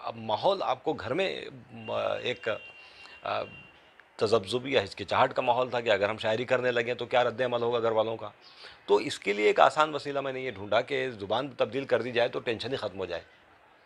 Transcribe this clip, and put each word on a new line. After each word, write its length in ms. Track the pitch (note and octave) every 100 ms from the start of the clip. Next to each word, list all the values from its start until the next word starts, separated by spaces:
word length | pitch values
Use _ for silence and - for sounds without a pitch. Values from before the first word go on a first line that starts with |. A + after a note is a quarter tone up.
| A#2+ A2+
माहौल 460 | A2 G#2+ D3 G3
आपको 320 | A2+ B2+ -
घर 200 | C3+ A2
में 340 | D3 F#3+ - -
म-, 720 | C3 A#2 A#2 A2 A2 G#2 G#2
एक, 240 | A2 B2 A#2+ G#2 - - - - - -
अ, 200 | - G#2+ G#2 G#2 - - - - - -
तज़ब्ज़ुब 480 | G#2+ A2+ G2+ B2 C3+
या 140 | B2+
हिचकिचाहट 520 | G2 - G2+ G2 C3
का 100 | C3+
माहौल 280 | B2+ A#2+ B2+
था 60 | A#2+
कि 100 | A#2
अगर 200 | G2+ G#2
हम 80 | A2
शायरी 260 | A2+ A2+
करने 260 | A#2+ B2+ B2
लगें 260 | A#2+ A#2 A#2+
तो 100 | A#2+
क्या 160 | B2+
रद्द 200 | B2 A2+
अमल 200 | B2 A#2+
होगा 180 | A#2 A#2+
घर 120 | A2+
वालों 240 | A2 A2 A2+
का। 160 | G#2+ - - - - - -
तो 120 | G#3
इसके 320 | - - F#3+
लिए 180 | G#3 G#3+
एक 100 | F#3+
आसान 320 | C#3+ D3+ D#3
वसीला 300 | C#3+ D3 C#3
मैंने 220 | C3+ C3
ये 80 | C3
ढूंढा 280 | G2 G2+ G#2+
कि 300 | B2+ C#3 C3
ज़ुबान 380 | A2+ F#2+ A2 C#3+
तब्दील 360 | - A#2+ B2
कर 180 | C3+ A#2
दी 100 | A#2
जाए 160 | A#2 A#2+
तो 120 | C#3
टेंशन 300 | B2 A2 F#2
ही 60 | -
ख़त्म 220 | G#2+ F#2+
हो 80 | F#2
जाए। 180 | E2+ - - _ - _ _